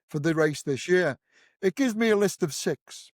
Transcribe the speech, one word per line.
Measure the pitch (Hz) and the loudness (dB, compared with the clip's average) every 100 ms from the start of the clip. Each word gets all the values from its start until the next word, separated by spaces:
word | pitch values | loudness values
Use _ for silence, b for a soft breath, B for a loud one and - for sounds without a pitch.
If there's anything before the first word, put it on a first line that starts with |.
| _ | _
for | 156 | -4
the | 147 | 0
race | 160 156 143 | 2 2 0
this | - 131 - | -4 -4 0
year. | 180 170 123 b b b b | 2 2 -2 b b b b
It | 190 - | -2 0
gives | 262 214 | 0 0
me | 226 | 2
a | 202 | 4
list | 202 - | 2 0
of | 175 | -4
six. | - - 147 _ - - | -4 -6 -6 _ -20 -20